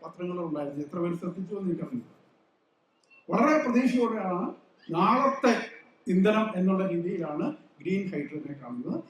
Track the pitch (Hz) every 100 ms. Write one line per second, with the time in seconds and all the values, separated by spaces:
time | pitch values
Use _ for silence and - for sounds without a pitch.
0 | 160 - 180 180 160 147 143 143 147 170
1 | 175 170 180 190 185 202 185 160 - 120
2 | - - _ _ _ _ _ _ _ _
3 | _ _ - 190 294 311 254 240 262 247
4 | 226 214 185 180 - - _ _ - 170
5 | 214 254 277 - 247 220 - - - _
6 | - 185 208 214 214 180 190 185 185 170
7 | 175 185 160 151 294 - - - 156 196
8 | 190 147 143 151 147 139 127 123 160 330
9 | -